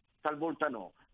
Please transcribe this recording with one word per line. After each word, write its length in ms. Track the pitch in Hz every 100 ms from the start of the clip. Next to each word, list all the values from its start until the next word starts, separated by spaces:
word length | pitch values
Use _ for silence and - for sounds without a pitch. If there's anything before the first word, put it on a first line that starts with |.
| _ _
talvolta 480 | 151 151 165 147 151
no, 240 | 117 90 - -